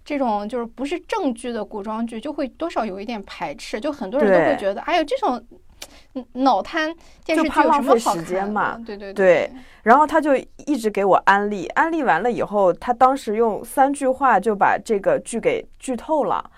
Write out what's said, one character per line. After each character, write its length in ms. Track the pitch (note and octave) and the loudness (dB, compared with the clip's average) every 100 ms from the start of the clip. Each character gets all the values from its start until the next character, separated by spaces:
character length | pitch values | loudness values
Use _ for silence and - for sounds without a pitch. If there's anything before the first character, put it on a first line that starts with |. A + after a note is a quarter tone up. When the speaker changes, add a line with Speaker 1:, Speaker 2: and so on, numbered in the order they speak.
Speaker 1:
这 140 | - D4 | -8 -4
种 280 | B3+ G#3 G#3 | -2 -2 -4
就 120 | B3+ | -6
是 80 | A#3 | -8
不 180 | - | -8
是 160 | C#4 F4 | -6 -6
正 320 | - - D4 | -6 -4 -4
剧 180 | A#3 B3 | -4 -8
的 140 | A#3 | -8
古 180 | G#3 G#3+ | -8 -10
装 240 | G3+ A3 A#3 | -8 -6 -6
剧， 140 | A3+ | -8
就 100 | C#4+ | -10
会 160 | D4 C4+ | -6 -8
多 220 | - E4 | -6 -6
少 160 | F4 | -4
有 160 | A3 F#3+ | -4 -6
一 60 | G#3 | -8
点 160 | A3+ | -10
排 320 | G3 - D#3+ | -10 -10 -10
斥， 260 | C#3+ - A#3 | -10 -10 -6
就 100 | C#4+ | -6
很 200 | D4 G3 | -6 -4
多 100 | B3+ | 0
人 100 | G#3+ | 4
都 200 | F3+ D3+ | 4 4
会 40 | - | 0
觉 80 | G3 | -2
得， 80 | |
Speaker 2:
对。 80 | G#3 | -4
Speaker 1:
“哎 140 | - E4+ | -2 0
呦， 60 | |
这 120 | D#4 C5 | 0 -2
种， 260 | G4 A#3+ - - _ - - - _ | -2 -4 -8 -20 _ -20 -20 -20 _
嗯， 140 | C4 A#3+ | -14 -10
脑 280 | B3 C4+ G3+ | -2 2 2
瘫 320 | G3+ E4+ D#4 E4 - - | -2 -4 -4 -6 -18 -14
电 100 | - D#4+ | -4 -2
视 40 | |
剧 60 | D#4+ | 0
有 60 | |
什 80 | D#4+ | 2
么 100 | D#4 | 2
好 80 | D4 | 2
看 0 | |
的？” 0 | |
Speaker 2:
就 80 | C4 | 4
怕 0 | |
浪 100 | A#3 | 2
费 0 | |
时 240 | A3+ F#3+ E3+ | 2 -2 -4
间 160 | F#3 G3+ | -4 -2
嘛。 300 | G#3+ D3 A#3 | -2 -2 -4
Speaker 1:
对， 100 | A3+ | -12
对， 160 | G#3 G3+ | -14 -10
对。 40 | |
Speaker 2:
对， 380 | G3 F#3+ D#3 - - - - | 2 4 6 2 -8 -20 -2
然 120 | G#3+ C4 | 4 6
后 100 | D4+ | 6
他 140 | D#4 | 2
就 160 | D4 C4 - - - | 2 0 -2 -12 -4
一 100 | C#4+ | -2
直 140 | A3 | -2
给 120 | G3+ | 0
我 140 | G3 F3 | 4 4
安 260 | - G3 G#3 | 6 4 2
利， 140 | G#3 - | -4 -4
安 220 | - D#4+ | 0 0
利 120 | E4 | 0
完 200 | B3 D#3+ | 2 2
了 80 | A#3 | 2
以 120 | F#3+ | -2
后， 280 | - G#3 F#3+ | -2 2 2
他 180 | - - | 2 -2
当 240 | A#3 C4 C4+ | 4 4 2
时 200 | - G#3+ | -2 0
用 280 | A#3 F#3+ | 0 -2
三 260 | - - C4+ | -4 2 2
句 160 | C#4+ C4 | 2 -2
话 320 | C4 C4+ G#3+ | 2 2 2
就 160 | A3+ | 2
把 240 | G3+ D3+ G2 | 2 2 2
这 160 | - G#3 | -2 -2
个 180 | F#3 C3+ | 0 0
剧 200 | - A3+ | -2 -4
给 260 | F3 A#2 - - | -2 -2 -6 -14
剧 180 | - A#3+ | -8 -8
透 280 | - D#4 | -2 -2
了。 260 | G#3 G2+ - | 0 -4 -6